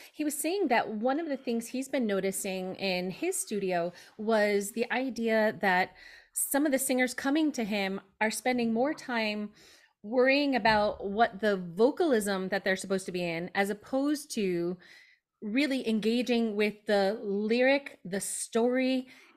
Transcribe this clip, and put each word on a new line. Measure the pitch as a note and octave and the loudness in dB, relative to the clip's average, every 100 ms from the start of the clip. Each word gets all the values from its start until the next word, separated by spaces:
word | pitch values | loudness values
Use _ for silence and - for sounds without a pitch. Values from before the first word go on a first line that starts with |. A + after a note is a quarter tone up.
| - | -16
he | - D4+ | -6 -4
was | C#4 | -2
saying | D#4 G4 E4+ | -2 0 2
that | A3+ - | 2 0
one | G#3+ A#3+ C#4 | -2 -2 -2
of | E4 | -2
the | C4+ | -6
things | - A#3 A3+ | -4 -4 -4
he's | B3+ C4+ | -6 -4
been | C#4+ A3+ | -2 0
noticing | G3 F#3+ F#3+ G3+ F#3 F#3 - | 0 -2 -4 -6 -6 -6 -4
in | G3 F3+ F3+ | -2 -2 -2
his | F3+ E4 F#4+ | -4 -4 -4
studio | - G#3 F#3+ F3 F3 - - - | -4 -4 0 0 -2 -6 -18 -8
was | G#3+ A3 G#3 G3+ G3+ | 0 2 4 2 -2
the | A3+ A#3 | -4 -2
idea | A3+ C4 A3+ A3+ A3 G#3+ E3+ | -2 -2 -2 0 2 2 2
that | G3+ F3+ F#3 - - - - | 2 2 2 -4 -20 -20 -12
some | - - C#4 D4+ | -6 -2 2 2
of | |
the | C4 | 2
singers | C4 B3+ B3+ | 2 0 0
coming | - C#4 D4 D#4 | -2 0 2 2
to | C#4 | 0
him | G#3+ G#3+ F#3+ G3 - - | -2 -2 -2 -4 -8 -4
are | A3 | -2
spending | A3 B3+ B3 A#3 | 0 -2 0 0
more | A3+ C4+ | 2 0
time | D#4 - A#3+ A3 G#3 G#3 - - - _ _ | -2 -4 -2 -2 -2 -8 -12 -20 -20 _ _
worrying | G#3 B3+ B3+ C#4 C#4+ B3+ | -4 2 4 4 2 2
about | G#3+ G#3+ G#3 - G3+ | 4 4 2 0 -2
what | G3+ A#3 F#3+ | 2 2 2
the | G#3+ G3 F3+ | 0 0 -2
vocalism | E3 A#3+ - F4 A#3 G3+ G3 F#3 | 2 2 4 2 2 0 -2 -2
that | G3 G3 | -2 0
they're | F#3+ | -2
supposed | F#3+ F#3+ F#3+ | -2 -4 -4
to | |
be | F3+ | -4
in, | F3 E3 F3+ - | -4 -4 -4 -2
as | G3+ | -2
opposed | G#3 - C4+ C#4+ D4 - - | -2 -4 -2 0 -2 -4 -2
to | F#3+ F3 E3+ F3+ - - - _ _ _ | 0 0 -2 -4 -10 -20 -20 _ _ _
really | A3 A3+ D4 C4 A3 | -4 0 0 0 0
engaging | A3 G#3+ A#3 B3 A#3 A3+ G#3 | 0 2 0 2 0 0 0
with | G#3+ G#3 - | 0 -2 0
the | G3+ G3 A3 | 2 2 0
lyric, | G#3+ G3+ G#3+ A#3+ B3+ C#4 C#4 - | -2 -2 2 4 4 4 0 -14
the | F3+ F#3+ | -10 -8
story, | - - - A3+ A#3+ B3+ B3+ C4 B3+ - - | -6 -8 -4 0 2 2 2 0 -4 -12 -20